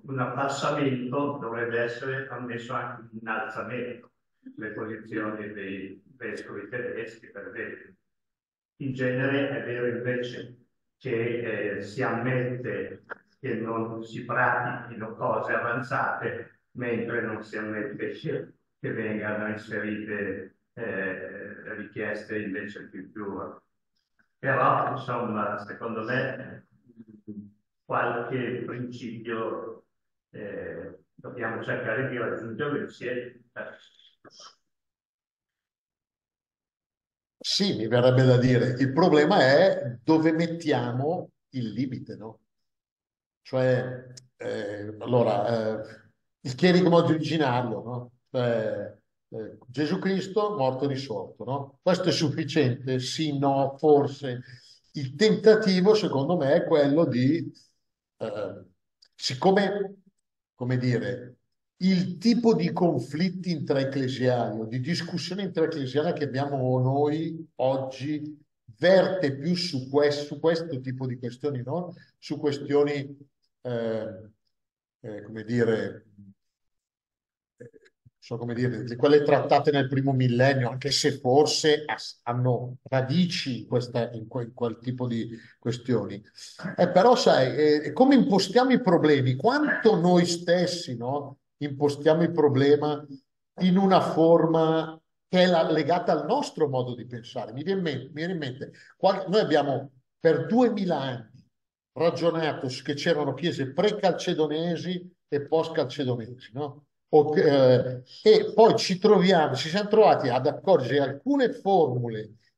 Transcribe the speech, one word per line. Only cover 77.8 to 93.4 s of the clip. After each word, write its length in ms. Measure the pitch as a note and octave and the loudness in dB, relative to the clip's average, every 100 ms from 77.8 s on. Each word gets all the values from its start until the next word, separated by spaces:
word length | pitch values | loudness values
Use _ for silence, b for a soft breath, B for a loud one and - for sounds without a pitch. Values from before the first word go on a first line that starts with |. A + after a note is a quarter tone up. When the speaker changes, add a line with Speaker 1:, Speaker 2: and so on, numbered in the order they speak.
| _ _ _ _ | _ _ _ _
Speaker 2:
so 180 | - A#2 | -12 -10
come 160 | A#2+ | -6
dire, 320 | A#2 B2 A2 | -4 -2 -4
di 120 | B2 A#2+ | -8 2
quelle 260 | C#3+ D3 | 6 6
trattate 480 | D3 C#3 - C#3+ D3+ | 6 2 4 2 4
nel 180 | C#3+ C3 | 2 2
primo 240 | C3+ C3+ | 0 2
millennio, 560 | C3 B2+ A#2+ C3+ C3 A#2+ | 2 2 4 4 2 -2
anche 220 | B2+ C#3 | -4 -2
se 220 | - D3 | 0 0
forse 720 | - B2+ C3+ D3 - D#3 D3 - | 0 4 4 4 2 2 2 0
as-, 340 | A2 - - | -8 -10 -12
hanno 520 | A#2+ B2 B2+ A#2+ B2+ B2+ | -6 -2 0 0 -4 -12
radici 800 | - C3 B2 E3 F3 - C#3 A2+ | -4 -2 0 2 0 -2 -6 -6
in 40 | - | -2
questa, 440 | B2 A#2+ B2 A#2 | -4 -2 -4 -4
in 160 | A2+ A2 | -6 -10
que-, 160 | B2+ | -8
in 80 | A#2 | -8
quel 260 | - A#2+ A2 | -6 -6 -4
tipo 280 | B2+ B2+ A#2+ | -8 -6 -4
di 280 | A#2 A#2 B B B | -4 -6 B B B
questioni. 640 | B2 A2+ - A2+ G2 G2+ B B B B F3+ - | -6 -6 -2 -2 -2 -10 B B B B -6 2
Eh, 140 | F3 | 4
però, 260 | F3+ A#3 B3 | 6 6 6
sai, 400 | F#3+ D3 B2+ A#2+ | 6 4 4 4
eh, 360 | D3+ D3 D3+ | 4 4 2
come 240 | - C4+ C4+ | 4 6 6
impostiamo 540 | F3 F#3+ - A#3+ B3+ | 6 2 2 2 4
i 100 | A#3+ | 4
problemi? 520 | F#3 E3 D3+ C#3 B2 | 4 4 6 4 2
Quanto 640 | B2+ G#3+ C#4+ D4 - A3 F#3 | 2 2 2 0 2 4 6
noi 280 | F3+ F3 F3 | 6 6 4
stessi, 680 | E3+ - F3+ F3 E3+ - | 0 2 2 2 -2 -6
no? 440 | A#2 A#2+ C#3+ - - _ - | -6 -4 -4 -6 -16 _ -10
Impostiamo 600 | D3 C3 D3 C3+ D3+ D#3+ | -8 0 0 2 4 4
il 100 | E3 | 4
problema 720 | E3+ D3 B2+ C#3+ D3 D3+ D3 - - _ _ | 4 4 6 6 4 4 -4 -8 -18 _ _